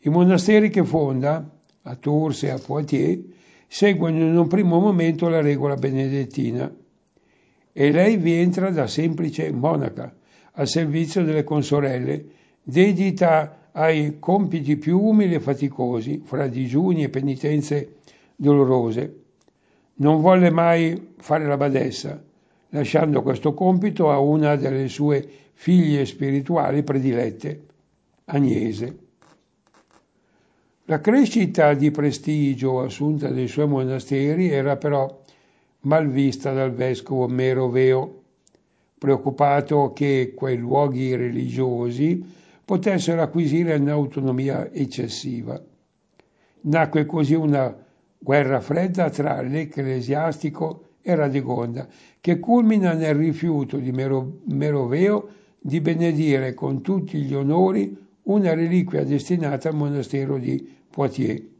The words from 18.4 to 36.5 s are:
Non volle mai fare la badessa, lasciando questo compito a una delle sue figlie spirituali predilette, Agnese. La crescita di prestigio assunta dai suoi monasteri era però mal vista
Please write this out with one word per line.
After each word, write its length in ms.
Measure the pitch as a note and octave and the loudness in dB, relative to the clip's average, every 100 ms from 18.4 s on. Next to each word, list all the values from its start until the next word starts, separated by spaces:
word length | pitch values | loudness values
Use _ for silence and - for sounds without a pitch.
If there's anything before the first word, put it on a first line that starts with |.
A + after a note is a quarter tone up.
| C#3 C#3+ C3 C3 A#2 A2 D3+ - _ _ _ _ _ _ _ _ | 4 6 6 4 2 -2 -6 -12 _ _ _ _ _ _ _ _
Non 260 | C#3+ D#3 | 4 6
volle 260 | E3 F#3 F3+ | 6 6 6
mai 640 | E3 E3+ E3+ E3 E3+ - - | 6 4 4 2 -2 -10 -20
fare 260 | - D3+ | -4 -2
la 140 | D3+ C#3 | 0 0
badessa, 680 | C#3+ C3+ B2 - - - - _ _ _ _ | 0 0 -2 -6 -10 -12 -18 _ _ _ _
lasciando 500 | D3 C#3+ D#3 D#3 C#3 | -4 0 2 2 0
questo 320 | B2+ B2+ D3+ | 0 -2 -2
compito 580 | D3 F#3 F#3 G3+ - D#3+ | 0 2 2 0 0 2
a 80 | C#3+ | 2
una 380 | C#3 D#3 D3+ D3 | 2 2 2 0
delle 320 | C3+ C3+ C3+ | 0 -2 -4
sue 400 | - D3 C#3+ C3+ - _ | -2 0 0 -2 -18 _
figlie 540 | _ - F3+ D#3+ C#3+ C3 | _ 2 4 4 2 -2
spirituali 760 | - C#3 C#3 C3+ E3+ - C#3+ | -4 -2 -2 0 -2 0 -2
predilette, 840 | D3 C#3 C3 A#2+ A#2+ - D3 D3 - _ _ _ _ _ | 0 -2 0 -2 -4 -6 -10 -12 -16 _ _ _ _ _
Agnese. 720 | - C#3 C3+ G#2+ A2 G2+ A#2+ - _ _ _ _ _ _ _ _ _ _ _ _ _ _ _ _ _ _ - | -6 0 2 0 -2 -6 -8 -12 _ _ _ _ _ _ _ _ _ _ _ _ _ _ _ _ _ _ -4
La 120 | D#3 | -2
crescita 720 | D3+ B3 C4+ A#3 F#3+ - D3+ | 2 4 4 2 0 4 4
di 160 | C#3+ C#3+ | 4 2
prestigio 920 | D3 D3 A#2+ - D3+ C#3+ C3 C3 B2+ | 2 -2 -2 -4 0 0 0 -2 -2
assunta 480 | B2+ - D3 D3+ C#3 | -4 -4 -2 -2 -2
dai 180 | B2+ B2 | -4 -4
suoi 220 | C#3+ D3+ | 0 0
monasteri 800 | C#3 C3 C3 C3 C#3 C#3+ D#3+ F#3 | 0 -2 -4 -4 -2 0 0 0
era 280 | C#3+ C3+ C#3 | 0 0 -2
però 460 | D3+ C#3+ C3+ - _ _ _ _ _ _ | -2 -2 -2 -6 _ _ _ _ _ _
mal 280 | C3+ D#3 D3+ | 0 2 2
vista 460 | C3 C#3 B2 C#3 | 2 0 0 -4